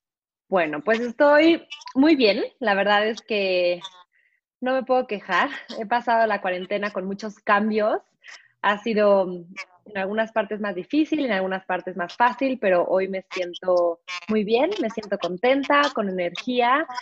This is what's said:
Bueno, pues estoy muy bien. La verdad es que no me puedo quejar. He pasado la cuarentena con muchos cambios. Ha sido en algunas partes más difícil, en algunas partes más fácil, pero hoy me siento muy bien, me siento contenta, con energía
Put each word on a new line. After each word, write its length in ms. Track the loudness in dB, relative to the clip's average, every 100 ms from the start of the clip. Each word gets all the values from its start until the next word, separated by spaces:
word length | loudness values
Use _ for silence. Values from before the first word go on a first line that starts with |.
| _ _ _ _ -2
Bueno, 340 | 0 0 -2
pues 160 | -2 -2
estoy 680 | -2 2 4 6 6 4 -2 -18 -4 2
muy 200 | 4 4
bien. 280 | 4 2 -4 -4
La 160 | 0 2
verdad 300 | 2 2 0
es 140 | -4
que 600 | -4 -2 0 0 0 -2 -8 -20 _ _ _ _ _ _
no 120 | -4
me 100 | -2
puedo 220 | 0 0 0
quejar. 440 | -6 -2 0 0 -4 -12 -10
He 80 | -2
pasado 400 | -2 2 2 2
la 160 | 0
cuarentena 500 | -2 -4 -4 -4 -4
con 140 | -6 -6
muchos 300 | -8 -10 -6
cambios. 680 | 2 2 2 0 0 -2 -6 _ -20 -20 _ _
Ha 180 | -2 -2
sido 680 | -2 2 4 4 2 -6 -14 -18 -18 _ -12
en 80 | -8
algunas 340 | -4 -4 -2
partes 280 | -2 -4 -4
más 160 | -6 -8
difícil, 500 | -2 0 0 0 0
en 60 |
algunas 340 | -2 -2 -4 -4
partes 320 | -6 -6 -8
más 180 | -6 0
fácil, 440 | 0 2 -2 0
pero 260 | 2 2 2
hoy 220 | 0 -2
me 180 | -6 -8
siento 680 | -8 -8 -6 0 2 2 -2 -10 -10 -2
muy 160 | 0
bien, 260 | 2 2 2 0
me 80 | -4
siento 280 | -6 -6 -4
contenta, 640 | -4 0 2 2 2 2 2
con 160 | 0 -2
energía 760 | -2 -4 -4 -4 0 2 2 -2 -8